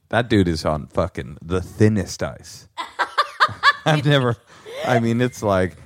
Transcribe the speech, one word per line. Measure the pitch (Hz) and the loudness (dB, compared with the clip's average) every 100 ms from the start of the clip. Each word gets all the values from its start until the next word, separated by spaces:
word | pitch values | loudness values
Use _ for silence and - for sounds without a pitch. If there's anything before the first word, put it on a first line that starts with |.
| - | -4
that | 110 117 | -2 2
dude | 107 87 | 2 2
is | 78 | 0
on | 85 76 67 | -2 -4 -4
fucking | - 82 - 65 73 | -4 -4 -4 -14 -14
the | 82 92 | -6 -6
thinnest | 87 - 107 107 87 - | -4 2 2 2 -4 -6
ice. | 82 58 - - - - - - - - - | -10 -10 -20 -20 -20 -16 -14 -6 -6 -2 -4
<laughs> | - 523 - 554 571 - | 0 -2 0 0 0 2
I've | 156 | 2
never, | 143 143 123 113 _ - - - - | 4 4 2 -2 _ -20 -16 -8 0
I | 123 | 2
mean, | 117 117 | 2 0
it's | 123 - | 0 -2
like | 107 95 92 - | 0 2 0 -4